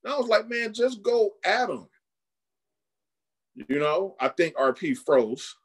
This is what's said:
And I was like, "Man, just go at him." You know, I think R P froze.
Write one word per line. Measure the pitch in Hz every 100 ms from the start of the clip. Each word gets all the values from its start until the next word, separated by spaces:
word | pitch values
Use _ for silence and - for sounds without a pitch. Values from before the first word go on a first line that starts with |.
And | 226
I | 285
was | 240
like, | - 226
"Man, | 233 233
just | 220 247 240
go | 202 233 208 -
at | 180 220 240
him." | 131 - _ _ _ _ _ _ _ _ _ _ _ _ _ _ _ _ 120 -
You | 143
know, | 151 156 190 -
I | 131
think | - 165 156
R | 139
P | 170 170
froze. | 123 - 139 110 120 - -